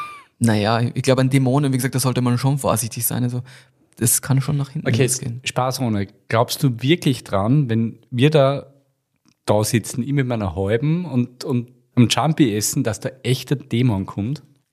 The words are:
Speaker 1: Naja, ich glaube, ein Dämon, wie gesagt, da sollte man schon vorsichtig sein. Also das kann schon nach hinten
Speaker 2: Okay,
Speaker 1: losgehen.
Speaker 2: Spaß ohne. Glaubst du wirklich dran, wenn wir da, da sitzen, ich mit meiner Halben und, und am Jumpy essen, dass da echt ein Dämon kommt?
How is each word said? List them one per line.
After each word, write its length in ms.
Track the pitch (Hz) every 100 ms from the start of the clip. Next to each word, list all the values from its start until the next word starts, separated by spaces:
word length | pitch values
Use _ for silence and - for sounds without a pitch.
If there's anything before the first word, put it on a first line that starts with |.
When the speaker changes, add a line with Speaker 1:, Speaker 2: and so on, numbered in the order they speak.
| 1077 - - _
Speaker 1:
Naja, 400 | 117 107 104 113
ich 220 | 117 131
glaube, 160 | 131 127
ein 100 | 131
Dämon, 320 | 135 131 135 143
wie 40 | 131
gesagt, 180 | 127
da 60 | 135
sollte 200 | 131 123
man 140 | 123 120
schon 200 | 135 143
vorsichtig 480 | 104 113 110 - 117
sein. 160 | 113
Also 220 | 123 123 - - _ _ _ -
das 220 | 120 -
kann 200 | - 131
schon 160 | 135 143
nach 140 | 139
hinten 180 | 151 135
Speaker 2:
Okay, 160 | 117
Speaker 1:
losgehen. 360 | 131 - 127 120
Speaker 2:
Spaß 340 | - - 127 131
ohne. 300 | 123 104 98 - -
Glaubst 340 | 113 117 -
du 180 | 143 113
wirklich 400 | 127 170 160 120
dran, 480 | - 98 104 151 131
wenn 300 | 113 113 - _
wir 200 | 123 143
da, 360 | 156 135 139 - _ _ _ _ _ _ _ -
da 160 | 104
sitzen, 400 | 107 117 - -
ich 100 | 117
mit 140 | 143 123
meiner 300 | 117 101 82
Halben 480 | 98 117 143 170
und, 400 | 175 123 120 -
und 260 | 165 123 120 _ _
am 140 | - 113
Jumpy 440 | - 143 156 127 104
essen, 260 | 101 147
dass 160 | 113 104
da 120 | - -
echt 300 | 117 127 -
ein 160 | 135 -
Dämon 360 | 117 123 98 92
kommt? 360 | - 104 151 - _ _